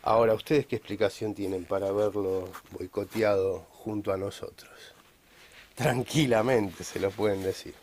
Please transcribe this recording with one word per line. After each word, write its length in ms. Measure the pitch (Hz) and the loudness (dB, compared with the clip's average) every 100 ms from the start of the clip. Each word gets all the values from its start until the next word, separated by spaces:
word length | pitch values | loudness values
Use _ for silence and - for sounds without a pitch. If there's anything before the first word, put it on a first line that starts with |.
Ahora, 300 | - 113 113 | 4 4 6
¿ustedes 340 | 110 - 151 - | 2 2 0 2
qué 100 | 117 | -6
explicación 580 | - 104 101 - 110 | -6 0 0 0 -6
tienen 320 | 101 98 95 87 | -4 -4 -4 -2
para 220 | 98 98 | -2 0
haberlo 600 | 101 104 101 95 95 92 - - | 2 0 0 -2 -2 -4 -12 -16
boicoteado 960 | - 92 - 101 110 107 101 95 87 85 | -12 -6 -6 -4 0 2 2 2 -2 -8
junto 420 | - - 107 101 | -12 -6 -6 -2
a 40 | 95 | -2
nosotros? 540 | 98 - - - - - - - - _ _ - - - - | -4 -8 -14 -16 -20 -20 -20 -20 -20 _ _ -20 -20 -20 -20
Tranquilamente 1080 | - 131 123 120 151 143 113 117 127 101 82 | -2 0 0 0 2 4 4 4 4 2 -4
se 140 | 90 - | -10 -2
lo 100 | 95 | -4
pueden 320 | 98 107 98 | 0 0 0
decir. 320 | 95 92 - - | -2 -4 -10 -18